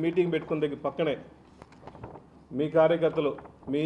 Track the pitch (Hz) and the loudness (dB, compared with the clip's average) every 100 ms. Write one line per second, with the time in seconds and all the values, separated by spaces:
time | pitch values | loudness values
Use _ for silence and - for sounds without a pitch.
0 | 165 175 175 165 156 156 151 143 139 135 | 0 2 2 2 -2 -2 -2 -2 -6 -2
1 | 156 131 - - - - - - - - | -2 -2 -6 -20 -20 -20 -20 -20 -20 -16
2 | - - - - - 127 151 160 160 165 | -16 -18 -20 -20 -10 -4 0 4 6 6
3 | 160 156 147 - - - - 139 | 2 2 -2 -2 -12 -16 -4 -2